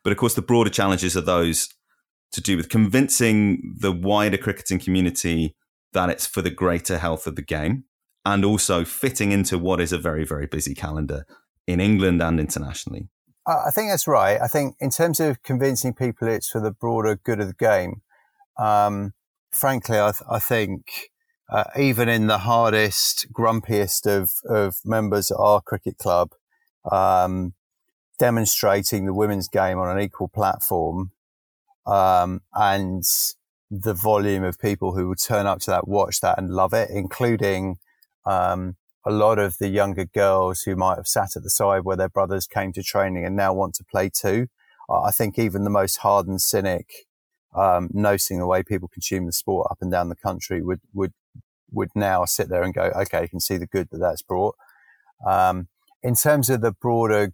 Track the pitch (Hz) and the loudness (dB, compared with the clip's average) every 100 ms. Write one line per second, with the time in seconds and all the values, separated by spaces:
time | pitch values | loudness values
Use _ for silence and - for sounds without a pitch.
0 | 98 101 120 - - 120 107 - 98 90 | -2 0 0 0 2 4 4 2 2 2
1 | 92 87 82 87 85 78 - - _ _ | 0 0 2 2 2 0 -4 -10 _ _
2 | _ _ _ - - 90 80 113 107 127 | _ _ _ -8 -2 -2 0 2 4 4
3 | 139 - 117 107 104 95 - - 98 87 | 2 2 4 4 4 0 -4 -4 -2 0
4 | 95 104 104 98 - 101 - 92 - 92 | 0 2 2 0 -2 -6 -4 -4 0 2
5 | 90 82 90 82 80 - _ _ _ 95 | 2 0 -2 0 -2 -4 _ _ _ 0
6 | 90 - - - 90 - 92 85 - 87 | 0 -2 -4 -2 -4 0 0 0 -2 -2
7 | 82 80 - 76 71 78 76 131 - _ | -2 -4 -6 -10 -6 -4 -2 -4 -6 _
8 | _ _ 98 101 98 104 - 90 82 - | _ _ 0 2 2 2 2 0 -2 -4
9 | 135 - 104 101 95 92 87 90 82 85 | -4 0 2 2 2 0 0 0 0 -2
10 | 82 78 78 73 71 78 71 69 80 76 | -2 -4 -4 -6 -6 -6 -6 -8 -6 -6
11 | 71 71 - - _ _ - 87 101 104 | -4 -6 -10 -20 _ _ -4 2 4 4
12 | 95 87 82 82 73 78 71 - - - | 4 2 2 0 -2 -4 -8 -10 -10 -12
13 | - _ _ _ - 156 156 208 214 185 | -14 _ _ _ -4 -2 0 -2 0 -2
14 | - 131 98 107 123 151 139 - 139 - | 2 4 4 2 0 0 -2 -4 -4 0
15 | 170 156 160 131 - 127 139 127 127 120 | 0 2 0 -2 -4 0 0 0 -4 -2
16 | 127 113 117 113 - 113 107 104 117 117 | -4 -2 -2 -2 -4 -4 -4 -4 -2 0
17 | 107 101 - 110 98 - 117 101 90 104 | 0 -2 -2 -2 -4 0 2 2 0 -8
18 | _ _ _ _ _ - 107 104 104 101 | _ _ _ _ _ -4 2 4 2 0
19 | 101 - _ _ _ - 139 131 - 110 | -6 -10 _ _ _ -2 0 0 0 2
20 | 104 104 - 113 - 117 98 95 - - | 2 0 -4 -4 0 0 0 -6 -10 -16
21 | - _ _ _ _ 107 - 135 139 117 | -16 _ _ _ _ -2 -2 0 0 2
22 | 117 113 107 104 101 117 117 110 107 - | 2 2 2 2 2 4 4 4 2 2
23 | - - - 117 113 113 110 104 98 - | 0 -2 -6 0 0 0 0 0 0 0
24 | 104 101 90 - - 110 101 90 - 110 | 0 0 0 -4 -2 0 0 -2 -2 -2
25 | 104 101 - - 104 104 - 104 - - | 0 0 0 2 4 4 2 -6 -6 -6
26 | 101 87 87 _ _ _ _ _ - 95 | 0 2 0 _ _ _ _ _ -2 2
27 | 95 92 92 92 90 - _ _ _ _ | 4 4 2 -2 -6 -8 _ _ _ _
28 | _ - 123 117 107 - 107 101 95 104 | _ 0 2 2 0 2 2 2 0 -2
29 | 95 95 107 101 90 101 92 92 90 95 | -2 0 0 0 -2 0 0 0 -2 -2
30 | 101 - 90 - 95 - - 90 80 85 | -4 -6 -8 0 0 0 -2 -2 -2 -4
31 | 92 - _ _ _ _ _ _ - 101 | -8 -12 _ _ _ _ _ _ -2 2
32 | 95 90 90 92 - - 101 98 92 92 | 4 4 2 -4 -6 0 2 2 -2 -4
33 | 85 - - - _ _ _ 101 104 90 | -2 -2 -2 -6 _ _ _ -6 -4 -2
34 | 107 104 101 95 92 87 107 101 95 92 | 2 2 2 0 -2 -2 -2 -2 -2 -2
35 | 90 92 - 110 101 95 - 90 - 101 | -4 -4 0 0 0 -2 0 -2 0 0
36 | 92 98 95 90 95 92 92 110 101 101 | 0 0 0 0 -2 0 0 0 0 -4
37 | 92 - 123 113 101 95 95 90 _ _ | -6 -2 0 2 0 -2 -4 -8 _ _
38 | _ _ 104 95 90 92 92 90 _ _ | _ _ -4 0 0 -2 -6 -10 _ _
39 | - 107 107 107 101 - 101 101 98 95 | -4 2 4 4 0 -2 -2 0 0 -2
40 | 90 104 98 95 92 92 - 92 92 87 | -4 2 4 4 2 -2 -4 0 0 0
41 | 85 - 98 - - - 101 95 92 92 | -2 -2 -2 -6 -4 0 2 2 0 -2
42 | 95 - 95 95 - 104 95 92 95 101 | -2 0 0 -2 -4 -4 -4 -6 -4 -2
43 | 98 90 85 98 98 95 92 - - 101 | 0 -2 -4 0 0 0 -2 -6 -6 -2
44 | 95 - 104 104 123 _ _ _ - - | -2 -2 0 0 -2 _ _ _ -4 0
45 | 104 - 113 - 113 98 101 104 98 - | 0 0 -2 0 0 0 0 2 2 0
46 | 104 101 90 95 - 107 95 90 - - | 2 2 2 -2 0 0 0 -2 -6 -20
47 | _ _ _ _ _ 90 98 90 87 98 | _ _ _ _ _ 0 4 4 0 0
48 | 104 101 - 92 90 92 - 98 90 - | 2 2 0 -2 0 0 0 -4 -6 -10
49 | - 95 87 - - 92 - 90 92 90 | -6 -4 -4 -4 -2 -2 -2 -4 -2 -2
50 | 87 87 98 90 - 90 87 92 _ 98 | -2 -6 -6 -8 -6 -6 -4 -6 _ -6
51 | 95 - _ - _ _ _ 104 98 - | -6 -6 _ -20 _ _ _ -6 -4 -2
52 | 98 92 87 - 95 90 92 87 90 - | 0 0 0 -2 -2 0 -2 -2 -2 -2
53 | 98 85 85 90 - 95 - 98 87 80 | -2 -2 -4 -6 -4 -4 -2 -4 -4 -4
54 | 87 78 - 92 104 - _ _ _ _ | -4 -4 -4 -2 -2 -4 _ _ _ _
55 | _ _ 95 92 92 90 90 _ _ _ | _ _ -2 2 2 2 -8 _ _ _
56 | 123 120 151 151 123 127 117 95 123 117 | -2 0 4 4 2 2 0 0 0 2
57 | 113 107 104 | 4 4 2